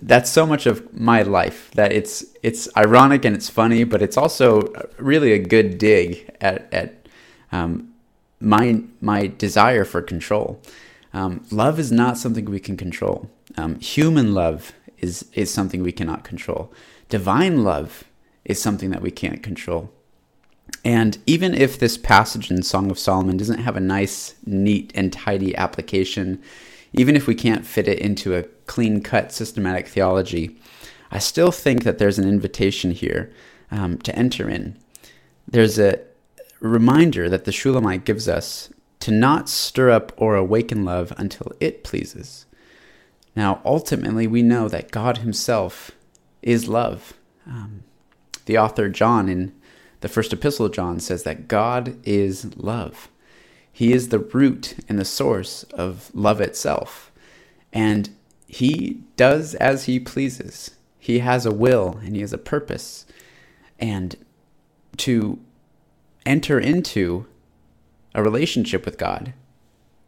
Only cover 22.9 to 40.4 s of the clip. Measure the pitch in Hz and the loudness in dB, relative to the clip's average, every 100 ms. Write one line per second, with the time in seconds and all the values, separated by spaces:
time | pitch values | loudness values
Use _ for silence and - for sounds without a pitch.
22.9 | 92 - 92 92 92 107 113 120 98 95 | -2 0 0 0 -2 -2 -2 -4 -2 -2
23.9 | 98 98 - - - 104 98 104 101 - | 0 -2 -4 -14 -14 -4 0 2 2 -2
24.9 | 98 95 - 107 98 95 - 92 - - | -2 -2 -2 -4 -2 -2 -2 -4 -4 -4
25.9 | 98 92 104 95 92 - - - - _ | -2 -2 -2 -4 -6 -10 -20 -20 -20 _
26.9 | - 127 147 123 117 117 110 - 113 95 | 2 4 4 2 0 0 0 -2 -2 0
27.9 | 85 104 101 98 90 82 _ - - 113 | -2 -2 -4 -2 -4 -4 _ -10 -2 0
28.9 | 104 - 113 - - 110 113 92 92 - | 0 0 -2 -2 -8 -8 -4 -4 -4 -4
29.9 | 101 95 95 92 85 80 - - - - | 0 2 2 0 -4 -6 -10 -20 -20 -20
30.9 | - - 101 - 160 180 175 143 135 107 | -20 -10 -6 -4 2 2 2 0 2 0
31.9 | - 101 98 95 101 98 - 98 - 92 | 2 2 2 2 2 -2 0 0 0 -4
32.9 | 87 - 85 87 - - _ _ 104 90 | -4 -4 -4 -8 -14 -20 _ _ -6 -4
33.9 | 85 - - 123 - 107 98 98 - _ | -6 -6 -2 -2 -2 -6 -6 -8 -14 _
34.9 | - - _ _ _ - 117 214 208 208 | -20 -20 _ _ _ -2 4 4 4 2
35.9 | - - _ _ _ - - 110 117 117 | 2 -6 _ _ _ -20 -8 0 2 6
36.9 | 147 170 90 87 92 - - 131 127 104 | 6 4 2 0 -2 -2 -2 0 0 0
37.9 | 92 - 104 113 85 - - - - _ | -2 -2 -2 -2 -4 -4 -14 -16 -20 _
38.9 | _ - 107 127 151 - - - 131 127 | _ 0 2 4 2 -2 -6 -4 2 4
39.9 | 113 - - 110 101 | 4 2 -2 2 2